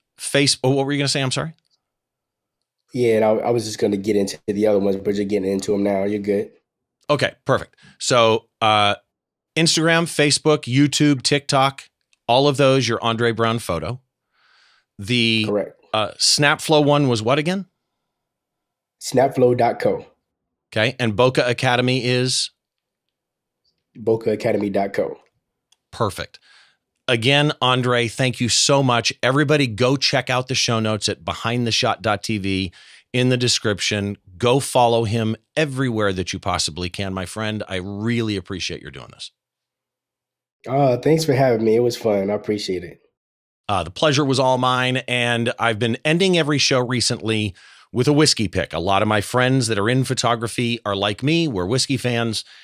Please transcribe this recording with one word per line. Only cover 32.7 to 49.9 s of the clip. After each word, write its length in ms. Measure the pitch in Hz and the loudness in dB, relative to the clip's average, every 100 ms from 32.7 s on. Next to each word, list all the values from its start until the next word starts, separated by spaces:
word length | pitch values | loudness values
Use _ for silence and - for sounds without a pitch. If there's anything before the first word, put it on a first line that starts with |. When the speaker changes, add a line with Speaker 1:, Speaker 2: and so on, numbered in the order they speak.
| - - - _ | -8 -20 -20 _
Speaker 1:
in 160 | 123 127 | 0 2
the 80 | 123 | 2
description. 800 | 123 - 113 98 - 104 101 101 _ 90 | 0 0 -2 -2 -2 -4 -4 -8 _ -2
Go 220 | 120 135 | 2 2
follow 460 | - 127 120 117 113 | 2 2 4 2 0
him 300 | 117 110 110 _ - | -2 -2 -4 _ -4
everywhere 580 | 156 131 131 110 101 | -4 -2 -2 0 0
that 200 | 95 90 | -2 -4
you 40 | 92 | -6
possibly 520 | 98 87 - 78 90 | -4 -2 -4 -4 -8
can, 240 | - 98 | -6 -6
my 120 | 95 90 | -6 -8
friend. 380 | - 107 107 101 | -6 -6 -6 -6
I 100 | 95 | -8
really 580 | 92 101 110 117 110 101 | -8 -6 -2 -2 -2 -4
appreciate 460 | - 95 - 82 | -6 -8 -8 -10
your 100 | 71 | -14
doing 180 | 67 57 | -18 -20
this. 180 | - - _ _ _ _ _ _ _ _ _ _ _ _ _ - | -20 -20 _ _ _ _ _ _ _ _ _ _ _ _ _ -4
Speaker 2:
Uh, 300 | 131 139 120 | 0 2 2
thanks 260 | 143 160 | 2 2
for 100 | 156 | 2
having 300 | 127 135 113 | 2 2 2
me. 120 | 110 110 | 2 2
It 60 | |
was 140 | 120 113 | 2 0
fun. 340 | 113 101 98 | -2 0 0
I 40 | |
appreciate 500 | 104 - 107 - 90 | -4 -4 -6 -4 -8
it. 160 | 85 - _ _ _ _ _ _ - | -8 -20 _ _ _ _ _ _ -6
Speaker 1:
Uh, 140 | 98 | -4
the 80 | 85 | -4
pleasure 340 | - 160 139 143 | -2 0 2 0
was 140 | 127 | 0
all 180 | 131 127 | 0 0
mine, 400 | 127 127 127 127 - | 0 0 -2 -2 -2
and 460 | 123 120 117 117 - | -2 0 0 -2 -2
I've 200 | 113 104 | -2 0
been 180 | 120 113 | -2 -2
ending 340 | 156 165 190 175 | 0 0 2 2
every 200 | 147 147 | 2 0
show 220 | - 135 | 2 0
recently 760 | 123 123 - 120 104 110 107 - - - _ | 0 -2 -2 -4 -2 -2 -2 -6 -20 -20 _
with 140 | - 123 | -2 2
a 60 | |
whiskey 360 | 147 156 - 101 | 4 4 2 -2
pick. 240 | 92 78 | -2 -4
A 60 | 78 | -2
lot 220 | 87 98 | 2 2
of 60 | 107 | 2
my 140 | 107 | 0
friends 460 | 98 123 127 131 113 | 0 0 2 2 0
that 120 | 104 | 0
are 100 | |
in 140 | 104 | 0